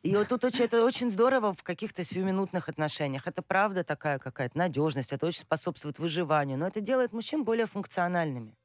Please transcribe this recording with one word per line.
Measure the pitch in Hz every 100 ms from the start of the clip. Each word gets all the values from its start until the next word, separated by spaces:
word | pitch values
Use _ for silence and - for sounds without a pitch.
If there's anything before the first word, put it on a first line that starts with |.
И | 196 202
вот | 208
тут | 240
очень, | 254 247 240
это | 233
очень | 233 247 247
здорово | 196 240 262 214
в | 175
каких-то | - 175 - -
сиюминутных | 170 170 190 190 190 180 160
отношениях. | 147 151 - 147 135 180
Это | -
правда | - 190 208 185 170
такая | 147 151 139
какая-то | 131 - 123 151
надежность, | 175 131 156 135 123
это | 139 165
очень | 170
способствует | - 160 - - 151 143
выживанию, | 165 156 160 151 139 131
но | 175
это | 214
делает | 202 262 247
мужчин | 220 214 311 220
более | 226 226
функциональными. | 202 190 - 175 180 160 123 110 _